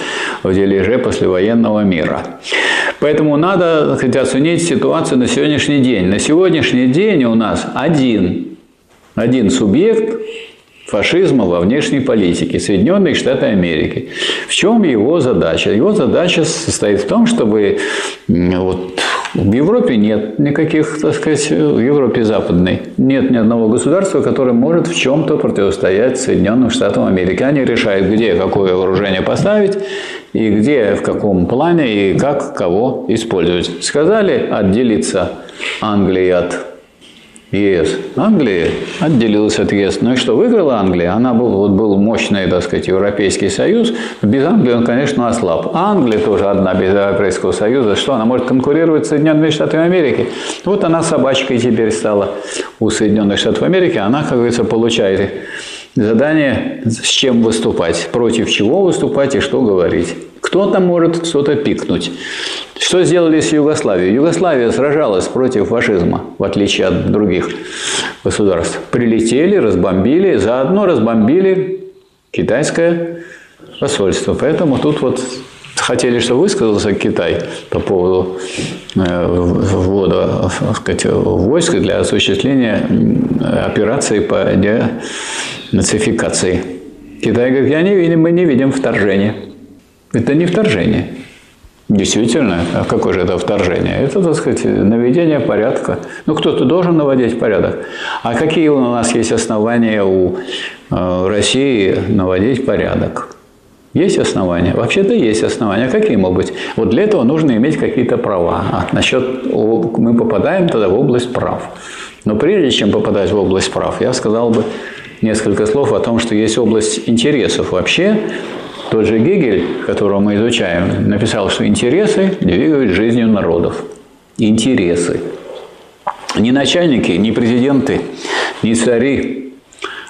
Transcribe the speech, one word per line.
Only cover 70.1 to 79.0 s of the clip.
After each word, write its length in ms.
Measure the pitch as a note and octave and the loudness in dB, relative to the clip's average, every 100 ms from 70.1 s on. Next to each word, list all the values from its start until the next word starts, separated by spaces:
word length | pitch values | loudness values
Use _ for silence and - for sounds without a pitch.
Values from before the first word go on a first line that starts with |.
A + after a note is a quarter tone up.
| E3 G3 A#2+ | 2 2 2
заодно 480 | G2+ B2+ C#3+ G3 F#3+ | 0 0 0 2 2
разбомбили 920 | C3+ A2+ A2+ G#2+ F3+ F#3+ F#3 - - - - _ _ _ | 2 2 2 2 4 2 0 -2 -8 -12 -20 _ _ _
китайское 880 | - F2+ A#2+ D#3 E3+ E3+ E3+ E3+ E3+ - - - - - - | -4 -2 0 0 0 0 0 -4 -10 -16 -20 -20 -20 -16 -6
посольство. 540 | C#3 - F#2+ E2 G2 | -4 0 0 0 -2
Поэтому 440 | E2+ C3+ D#3 D#3+ B2 | -2 0 0 0 0
тут 220 | D3+ - | 0 0
вот 200 | B2+ - - - - - - - | -2 -2 -6 -10 -16 -20 -14 -8
хотели, 440 | - B2 B2+ A#2+ | -4 0 0 0
чтобы 220 | A#2 B2+ | 0 2
высказался 520 | G3+ - A2+ G2+ G#2 | 2 0 0 0 0
Китай 440 | F#2+ A2 - E2+ E2 - - - | 0 -2 0 -2 -2 -6 -12 -6
по 100 | F2 | -4
поводу, 600 | - F#2+ F2+ F#2 F2+ - - - - - - | 0 0 2 0 -2 -6 -10 -8 -8 -10 -6
э, 320 | G2 | -2